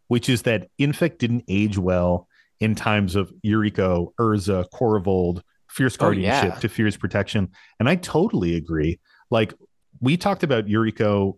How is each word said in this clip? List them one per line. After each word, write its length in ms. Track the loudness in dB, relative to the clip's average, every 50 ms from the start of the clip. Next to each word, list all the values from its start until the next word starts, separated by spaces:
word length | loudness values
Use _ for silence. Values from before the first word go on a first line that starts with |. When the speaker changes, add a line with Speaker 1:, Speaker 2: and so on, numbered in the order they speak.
| _
Speaker 1:
which 220 | -2 -2 0 2 0
is 140 | 0 0 0
that 260 | 0 -2 -2 -4 -6 _
Infect 420 | -2 -2 -2 0 0 -2 -2 -2 -2
didn't 240 | -2 -2 -2 -2 -2
age 300 | -2 -2 0 0 0 0
well 500 | 0 0 0 2 2 2 2 0 -2 -4 _ _ _ _ _ _ _
in 160 | -2 -2 -2
times 400 | -2 -2 0 0 2 0 0 0
of 160 | -2 -2 -4 -8 -6 -2
Yuriko, 680 | 0 2 2 2 0 0 0 0 0 0 0 -2 -4 -4 -2
Urza, 460 | 0 0 0 0 0 0 -2 -2 -2 -6
Korvold, 720 | -4 -2 0 0 2 0 0 0 0 2 0 0 -2 -4 -8 _ _ _ _ _
Fierce 260 | -4 -2 0 0 0
Speaker 2:
Oh, 40 | 0
Speaker 1:
Guardianship, 520 | 0 0 2 0 0 0 0 2 0 0 -2
Speaker 2:
yeah. 60 | -4
Speaker 1:
Teferi's 380 | -6 -4 -2 0 0 0 0
Protection. 520 | -2 -4 -2 -2 -2 -2 0 -2 -2 -2 -4 -6 -14 -20 _ _ 0
And 100 | 0 2
I 60 | 2
totally 600 | 0 -2 -2 0 0 0 0 0 0 0 0 -2
agree. 440 | -2 -4 -4 -2 -2 0 -2 -2 -4 _ _ _ _ _ _
Like, 240 | 0 0 0 0 -4 -10 _ _ _ _ _ _ -8 -2
we 160 | 0 0 0
talked 260 | 0 0 -2 -2 -2 -2
about 220 | 0 0 0 0
Yuriko 720 | 0 0 2 2 0 0 0 0 0 2 2 0 -2 -2